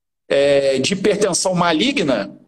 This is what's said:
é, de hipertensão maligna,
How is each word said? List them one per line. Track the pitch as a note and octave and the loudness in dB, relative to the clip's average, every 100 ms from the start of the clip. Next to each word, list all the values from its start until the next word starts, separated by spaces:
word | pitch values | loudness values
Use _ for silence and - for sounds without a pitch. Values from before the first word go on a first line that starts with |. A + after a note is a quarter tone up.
| _ _ - | _ _ -4
é, | C#3 C#3+ C#3 C#3 C3+ | 0 2 2 2 0
de | B2+ | -2
hipertensão | F#3+ G#3+ F3+ G3+ E3 F#3+ F3+ | 0 0 0 0 0 -2 0
maligna, | F3 D#3 B3 C#4 D#3 A2 G2 - | 0 0 0 -2 -2 -2 -4 -12